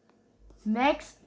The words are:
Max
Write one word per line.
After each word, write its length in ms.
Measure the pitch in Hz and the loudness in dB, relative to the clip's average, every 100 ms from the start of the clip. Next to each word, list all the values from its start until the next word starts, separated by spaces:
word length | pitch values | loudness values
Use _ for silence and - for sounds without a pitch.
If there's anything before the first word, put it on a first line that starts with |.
| _ _ _ _ - - | _ _ _ _ -20 -10
Max 540 | 214 220 277 302 - - | -4 2 2 0 -6 -20